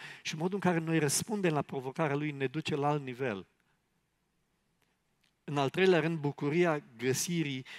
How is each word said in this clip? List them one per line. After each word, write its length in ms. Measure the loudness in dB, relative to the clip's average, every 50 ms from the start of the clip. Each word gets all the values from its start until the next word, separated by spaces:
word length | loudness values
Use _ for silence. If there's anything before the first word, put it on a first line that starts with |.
| -14 -18 -18 -12
și 140 | -10 -8 -6
modul 180 | -4 -4 -4 -2
în 180 | 2 2 2
care 80 | 2 2
noi 200 | 0 2 2 2
răspundem 540 | 2 2 0 -2 -2 -2 -4 0 0 2 2
la 80 | 2
provocarea 540 | -2 -2 -6 -8 -6 -6 -4 -2 -2 0 0
Lui 160 | -2 -2 -4
ne 160 | -4 -4 -4
duce 280 | -4 -4 -6 -4 -4 -2
la 120 | 0 0
alt 160 | 0 0 -2 -4
nivel. 440 | -8 -6 -4 -4 -2 -4 -4 -8 _ _ _ _ _ _ _ _ _ _ _ _ _ _ _ _ _ _ _ _ _ _ _ _ _ _ _ _ _ _ _ _ _ _ _ _ _ _ _ -10
În 100 | -4 0
al 120 | 0 0 0
treilea 300 | 2 4 6 6 6 6
rând, 200 | 4 2 -2 -2
bucuria 640 | -2 -4 -2 -2 -2 0 2 4 4 4 2 0 -2 -10 -10
găsirii 680 | -4 0 0 0 0 0 -2 -2 -2 -2 -2 -4 -8 -10 -12 -16